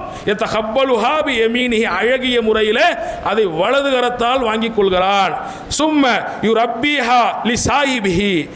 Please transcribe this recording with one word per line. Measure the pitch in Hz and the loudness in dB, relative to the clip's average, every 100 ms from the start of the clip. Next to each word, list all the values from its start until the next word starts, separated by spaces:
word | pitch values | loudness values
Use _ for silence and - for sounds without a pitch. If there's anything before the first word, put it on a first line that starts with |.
| - - - | -8 -8 -4
யதஹப்பலுஹா | 202 208 214 220 240 269 233 233 311 294 | -2 -2 -2 -2 0 2 2 2 0 0
பி | 240 | 0
யமீனிஹி, | 226 240 254 220 | 0 0 0 0
அழகிய | 220 180 220 262 254 240 | 0 0 0 0 0 0
முறையிலே | 220 220 214 226 349 - - - | 2 2 2 2 2 0 -4 -6
அதை | - 208 202 | -2 0 0
வலது | 160 196 269 277 | 0 0 0 2
கரத்தால் | 254 247 240 233 269 | 0 0 0 0 0
வாங்கிக் | 233 220 226 220 | 0 -2 -2 0
கொள்கிறான். | 196 185 185 202 185 151 - - - - | 2 2 2 2 2 -2 -8 -12 -6 -2
சும்ம | 311 302 262 202 - - | 2 4 2 2 -2 -4
யுரப்பிஹா | 208 220 240 - 294 285 233 247 208 160 | 0 2 0 -2 -2 0 2 2 2 0
லி | 214 233 - | -2 -2 0
சாயிபிஹி, | 254 277 247 196 175 202 175 - | 0 0 0 0 0 0 0 -4